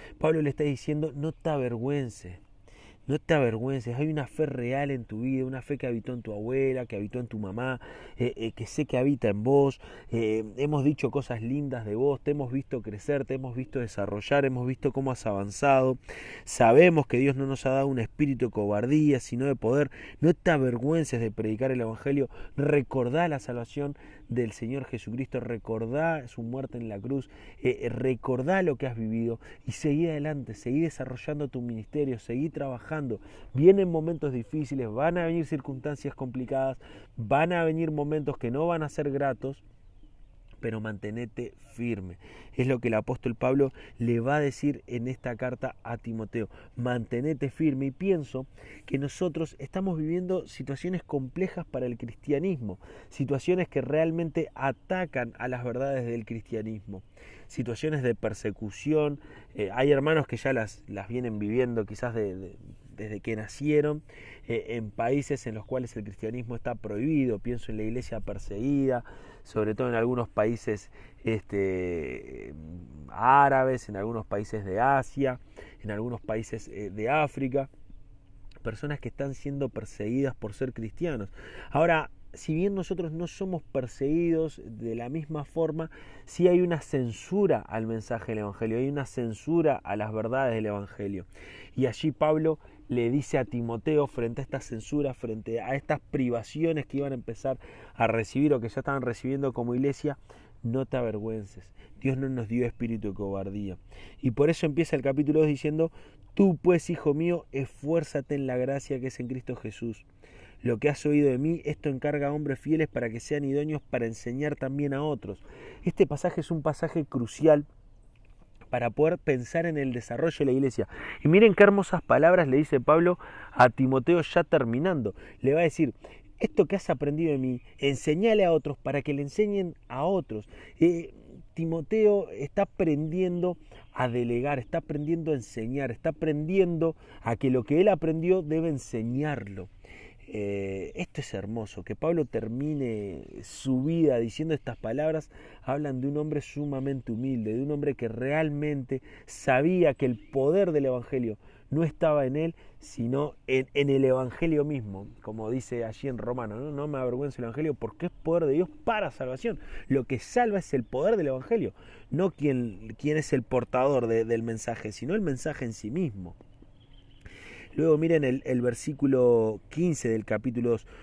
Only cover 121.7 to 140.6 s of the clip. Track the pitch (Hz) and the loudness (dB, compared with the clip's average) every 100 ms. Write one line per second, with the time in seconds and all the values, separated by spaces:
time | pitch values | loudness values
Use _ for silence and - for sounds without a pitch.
121.7 | 202 185 175 - 120 160 185 147 131 156 | 8 4 0 4 6 8 8 6 4 4
122.7 | 139 123 156 175 180 - - - - 123 | 2 6 6 6 2 -4 -16 -2 6 8
123.7 | - - 135 127 170 151 170 170 160 120 | 8 2 4 4 4 4 2 4 4 4
124.7 | 117 175 165 104 - - - 131 151 170 | 0 0 0 -2 -6 -14 -2 2 4 4
125.7 | - 151 - - - - - - - 170 | 2 0 -2 -14 -20 -20 -6 0 2 2
126.7 | 190 - 147 143 151 165 143 131 123 - | 2 -2 -2 -2 0 0 0 0 -4 -8
127.7 | - 139 131 - 156 226 220 185 160 147 | -2 -2 0 0 2 4 4 6 4 2
128.7 | 139 - 139 135 139 143 - 208 202 180 | -6 -4 -2 -2 -2 -2 0 0 0 -2
129.7 | 147 - 127 160 196 - 107 - - - | -6 -10 -2 0 0 -2 -8 -10 -16 -12
130.7 | - 165 170 160 - - - - - 165 | 2 2 2 -4 -14 -20 -20 -14 -6 -2
131.7 | 165 143 220 214 202 165 104 143 - 196 | -2 0 4 6 4 0 -6 -4 0 0
132.7 | - 175 147 156 175 185 175 180 170 - | 0 2 2 0 0 0 0 -2 -2 -10
133.7 | - - - 127 120 120 120 139 139 117 | -20 -12 -4 -2 0 0 0 0 -2 -2
134.7 | 165 - 147 147 170 160 143 113 - 113 | -4 -4 -4 -2 -2 0 -2 -4 -8 -4
135.7 | 135 135 - 160 151 160 147 156 190 185 | -4 -4 -4 -4 -2 0 0 2 4 4
136.7 | 165 165 156 - - - 117 135 127 110 | 4 0 -2 -10 -8 -4 0 2 2 4
137.7 | 147 202 180 160 160 165 190 151 160 165 | 4 6 4 2 0 2 2 2 0 0
138.7 | 143 - 120 113 127 151 139 101 95 90 | -2 -4 -4 -2 -2 -2 -2 -6 -10 -14
139.7 | - - - - - - 107 101 98 | -16 -20 -20 -20 -20 -10 -6 -2 -2